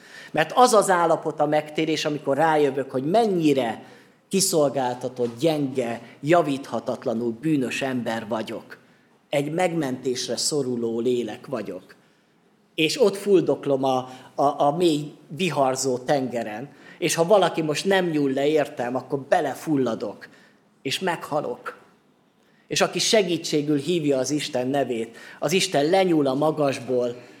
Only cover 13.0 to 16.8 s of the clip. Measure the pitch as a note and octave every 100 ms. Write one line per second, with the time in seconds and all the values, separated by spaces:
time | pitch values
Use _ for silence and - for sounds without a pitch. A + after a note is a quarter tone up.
13 | G#3+ G3 G3+ F#3+ D3+ C3 C#3 C3+ C3+ C3
14 | B2+ - - - C#3+ D3 C#3+ D#3 F3 D3+
15 | D3+ - - D3 F3+ C#3+ C3+ C3 C3+ B2
16 | B2 D3 C3 A#2 A2 G#2+ C#3+ -